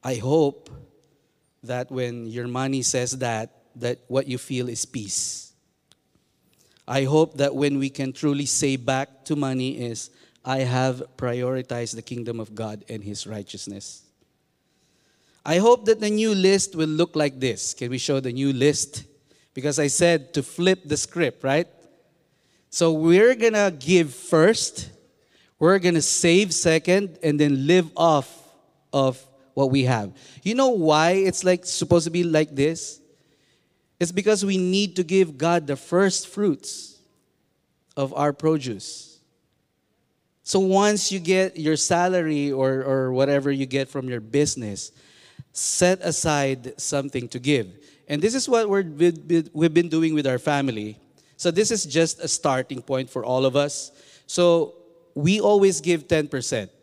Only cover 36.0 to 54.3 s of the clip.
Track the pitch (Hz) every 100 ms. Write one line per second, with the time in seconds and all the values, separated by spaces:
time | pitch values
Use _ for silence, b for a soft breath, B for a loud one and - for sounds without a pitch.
36 | 196 185 - - 208 143 - - - _
37 | _ _ _ _ _ _ _ _ _ -
38 | 135 - 143 139 156 160 127 104 - -
39 | - _ _ _ _ _ _ _ _ _
40 | _ _ _ _ - 196 190 190 208 208
41 | - 190 165 185 190 175 156 156 - 175
42 | 180 185 160 147 143 135 131 131 135 135
43 | 131 127 139 143 139 139 135 139 131 143
44 | 127 123 107 139 147 - 110 98 - B
45 | B B B B B - - - 180 185
46 | 175 156 165 147 139 131 123 - - 143
47 | 139 131 120 123 123 143 98 87 b b
48 | _ 147 190 254 254 233 214 196 180 147
49 | 175 165 151 165 151 151 165 156 170 160
50 | 165 156 135 127 - 143 139 110 107 107
51 | _ _ b b 180 165 214 226 156 139
52 | 165 - 156 - 151 131 127 135 - 131
53 | 135 - 113 127 135 131 143 - - b
54 | b b b